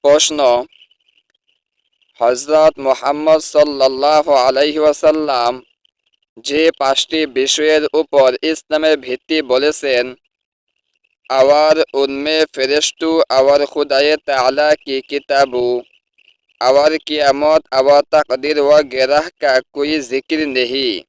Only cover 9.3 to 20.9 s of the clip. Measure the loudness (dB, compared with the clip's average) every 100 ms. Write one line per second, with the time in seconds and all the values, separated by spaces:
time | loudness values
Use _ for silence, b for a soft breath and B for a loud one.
9.3 | -6 -2 -2 0 -4 -4 -2 -4 -12 _
10.3 | _ _ _ _ _ _ _ _ _ _
11.3 | 2 4 4 2 2 0 -2 -2 -4 -4
12.3 | -2 -2 -2 -2 -2 -2 _ -2 0 0
13.3 | 2 2 2 -2 -4 -2 0 0 -2 -2
14.3 | -2 0 0 0 -2 -4 -10 -6 -10 -2
15.3 | 0 0 0 -2 -4 -8 _ _ _ _
16.3 | _ _ _ 0 2 2 -2 -6 -2 0
17.3 | 0 0 0 _ 0 2 2 2 -2 0
18.3 | -4 -2 -2 4 2 2 -2 0 0 -2
19.3 | _ 0 0 -2 -8 -4 -4 -4 -8 -4
20.3 | -4 -2 -4 -4 -4 -4